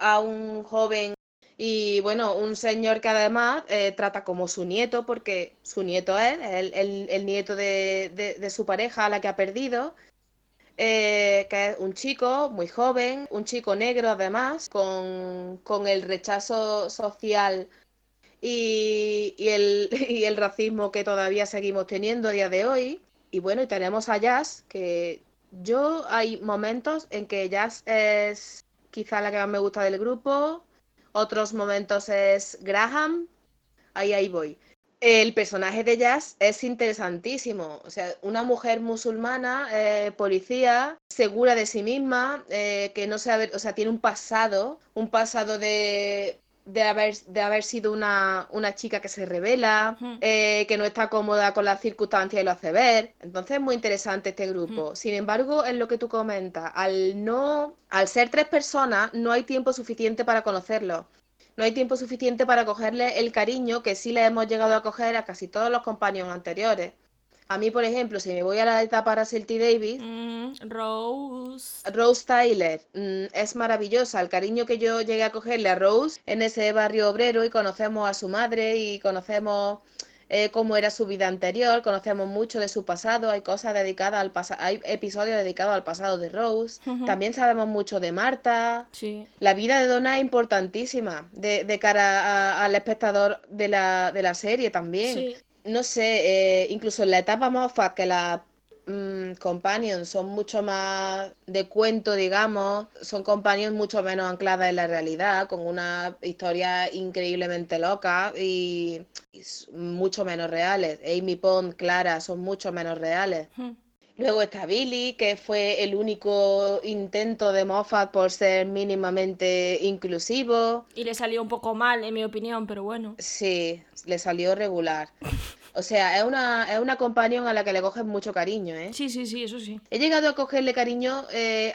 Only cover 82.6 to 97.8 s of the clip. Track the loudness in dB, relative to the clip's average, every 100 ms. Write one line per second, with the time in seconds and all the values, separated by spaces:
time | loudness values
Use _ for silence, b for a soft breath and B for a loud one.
82.6 | -4 -4 -4 -2 0 0 0 -2 -2 -4
83.6 | -2 0 0 0 0 0 -2 -4 -6 -4
84.6 | -2 -2 -4 -4 -4 -2 0 0 0 0
85.6 | 0 0 -2 -4 -2 -2 -2 -2 0 0
86.6 | -4 -8 -8 -4 -2 0 -2 2 4 4
87.6 | 2 0 -2 -2 -2 0 0 0 2 2
88.6 | 2 -2 -8 -10 -10 -10 -14 _ 4 4
89.6 | 4 4 4 4 2 2 2 2 4 2
90.6 | 0 -4 -4 -4 -4 -6 -10 -6 -2 0
91.6 | 0 2 4 6 4 4 2 2 2 2
92.6 | 2 2 0 0 2 4 2 2 -6 -4
93.6 | 0 2 2 2 0 0 0 0 -2 0
94.6 | 0 -2 -2 -2 -2 -2 -6 -8 _ _
95.6 | -4 -2 -2 0 2 4 4 4 6 4
96.6 | 2 -2 -4 0 4 4 4 2 2 2
97.6 | 0 2